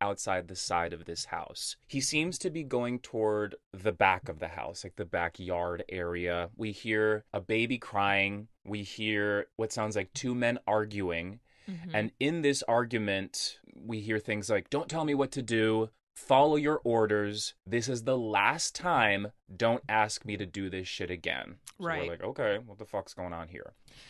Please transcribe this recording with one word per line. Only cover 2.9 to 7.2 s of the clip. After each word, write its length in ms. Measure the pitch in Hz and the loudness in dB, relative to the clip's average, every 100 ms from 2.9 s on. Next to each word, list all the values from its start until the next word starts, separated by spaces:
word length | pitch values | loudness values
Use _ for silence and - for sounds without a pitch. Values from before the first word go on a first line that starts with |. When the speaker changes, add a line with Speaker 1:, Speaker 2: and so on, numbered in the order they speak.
| 123 | -4
Speaker 1:
toward 560 | - 113 107 107 104 - _ | -6 0 2 2 -2 -6 _
the 220 | 98 104 | -4 -2
back 340 | 87 95 90 - | 6 6 6 -2
of 120 | 78 | -8
the 100 | 82 | -8
house, 340 | 82 57 - | -6 -8 -10
like, 140 | 95 - | -10 -10
the 80 | 87 | -4
backyard 800 | 92 85 - 90 87 87 87 - | -2 -2 -4 -4 -2 -2 -4 -6
area. 640 | 92 87 87 87 87 87 107 | -6 -4 -2 -2 -2 -4 -6
We 160 | 92 | -6
hear 500 | 98 113 107 107 107 | -4 0 4 4 2